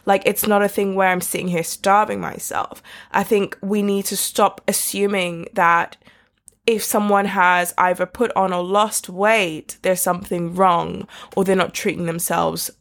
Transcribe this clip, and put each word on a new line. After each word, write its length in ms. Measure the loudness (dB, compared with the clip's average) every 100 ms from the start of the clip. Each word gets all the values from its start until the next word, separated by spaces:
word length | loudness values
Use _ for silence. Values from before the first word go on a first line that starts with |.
| 0
Like, 160 | 2
it's 220 | 2 0 2
not 160 | 2
a 60 | 2
thing 260 | 0 -2
where 140 | 0 2
I'm 120 | 0
sitting 280 | -2 -4 -2
here 160 | -4
starving 560 | -4 -4 2 2 2 -2
myself. 640 | -8 -10 -8 -6 -6 -10 -20 -20 -4
I 140 | -2
think 340 | 2 2 0 -4
we 220 | -4 -2
need 220 | 0 -2 -2
to 100 | -4
stop 440 | -4 2 0 0 -4
assuming 800 | -2 -2 -2 0 0 -2 -6 -6
that 420 | 2 4 4 0 -8 _ _ _ _ _ _ 0
if 160 | 0
someone 420 | 0 0 2 2
has 500 | 2 4 4 4 2 2
either 280 | 2 2 -2
put 240 | -2 -2 0
on 160 | 0
or 100 | 0
lost 460 | 0 2 2 -2 -8
weight, 720 | -2 2 2 0 -4 -12 -6
there's 200 | -2 0
something 520 | 0 -2 -4 -6 -4
wrong 540 | 2 2 2 -2 -8 -12 -18 -8
or 80 | -2
they're 140 | 2 2
not 180 | 0
treating 320 | -2 -4 -4 -4
themselves 640 | -4 -2 0 0 -2 -8 -12